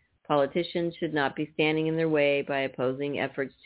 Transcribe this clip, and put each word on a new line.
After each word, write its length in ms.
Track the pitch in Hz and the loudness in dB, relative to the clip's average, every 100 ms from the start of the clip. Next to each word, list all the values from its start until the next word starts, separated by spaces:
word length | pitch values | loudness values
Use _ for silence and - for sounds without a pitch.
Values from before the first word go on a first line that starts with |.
| _ _ - | _ _ 0
Politicians 680 | 147 139 180 170 175 170 165 | 2 2 0 -2 -2 -4 -4
should 160 | 165 | -2
not 220 | 151 139 - | 0 0 -2
be 160 | 151 | -4
standing 340 | - 156 156 160 | 0 2 2 0
in 100 | 160 | 0
their 100 | 165 | 2
way 340 | 151 143 143 | 4 4 2
by 200 | 139 139 | 0 -2
opposing 580 | 135 135 127 131 143 123 | -2 -2 -2 -2 -4 -4
efforts 340 | 131 - 135 - | -4 -4 -6 -8